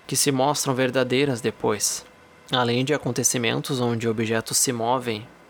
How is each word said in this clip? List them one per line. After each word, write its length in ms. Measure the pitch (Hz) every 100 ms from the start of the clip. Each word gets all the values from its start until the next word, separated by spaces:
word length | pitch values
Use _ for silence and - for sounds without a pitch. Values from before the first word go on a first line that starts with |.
| -
que 80 | 135
se 160 | -
mostram 420 | 135 135 143 -
verdadeiras 680 | 127 131 127 123 127 143 120
depois, 640 | 113 - 117 104 - - - - - - -
além 320 | 127 120 120
de 120 | 131 143
acontecimentos 840 | - 120 120 131 113 123 151 135
onde 280 | 123 117 117
objetos 500 | 110 110 113 - 135
se 160 | -
movem 540 | 120 113 131 120 107 117 -